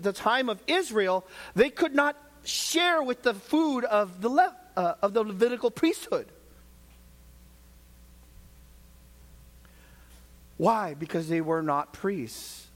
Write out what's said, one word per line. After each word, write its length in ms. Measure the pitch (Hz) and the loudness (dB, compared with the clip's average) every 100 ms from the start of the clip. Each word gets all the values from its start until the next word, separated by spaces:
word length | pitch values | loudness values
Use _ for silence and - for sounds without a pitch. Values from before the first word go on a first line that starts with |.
the 100 | 190 | -6
time 380 | 185 214 247 254 | -2 0 2 0
of 120 | 196 - | -4 0
Israel, 600 | 339 349 214 190 185 - - - | -2 0 0 2 0 -4 -18 -8
they 160 | 180 269 | 2 2
could 240 | - 320 | 2 0
not 200 | 277 285 294 - - | 2 0 -2 -16 -16
share 580 | - - - 320 349 330 | -8 -6 -2 0 2 2
with 200 | 262 247 | 0 -2
the 100 | 247 | -2
food 540 | 196 - 302 320 254 233 | -2 0 2 2 0 2
of 340 | 208 202 180 | 2 0 -4
the 80 | 220 | 0
Le-, 280 | 285 370 - - - | 2 2 0 -8 -2
uh, 180 | 175 - | -2 0
of 140 | 202 | 0
the 80 | 214 | 0
Levitical 480 | 214 190 233 240 240 | -2 0 0 2 -2
priesthood. 560 | - 320 381 - 165 - - - - - - - - - - - - - - - - - - - - - - - - - - - - - - - - - - - - - - - - - - - - | 2 0 0 -4 -4 -4 -18 -20 -20 -20 -20 -20 -20 -20 -20 -20 -20 -20 -20 -20 -20 -20 -20 -20 -20 -20 -20 -20 -20 -20 -20 -20 -20 -20 -20 -20 -20 -20 -20 -20 -20 -20 -20 -20 -20 -20 -20 -20 0
Why? 360 | 170 226 185 | 2 2 -2
Because 380 | 147 160 170 160 | -8 -6 -4 -2
they 100 | 165 | -2
were 220 | 160 160 | 0 0
not 320 | 156 143 151 | 0 -2 -2
priests. 720 | - 196 196 113 - - - - | -6 -4 -4 -8 -12 -16 -18 -20